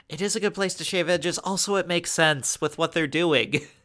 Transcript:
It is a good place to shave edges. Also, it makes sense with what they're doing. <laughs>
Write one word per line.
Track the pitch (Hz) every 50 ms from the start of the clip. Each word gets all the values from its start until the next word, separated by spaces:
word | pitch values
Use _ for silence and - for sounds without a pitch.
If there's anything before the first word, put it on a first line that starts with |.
| -
It | - 156 147
is | 196 208 -
a | 220
good | 196 208 202
place | 196 196 185 -
to | - 160
shave | - 202 180 170 160
edges. | 180 175 147 175 - -
Also, | - 180 196 180 - 202 202
it | 196 165
makes | 165 175 175 170 -
sense | - - 165 156 151 135 120 - - -
with | 160 147 -
what | - 165 160 -
they're | 170 156
doing. | 135 139 156 175 170 147 123 110 - - 151 -
<laughs> | - - _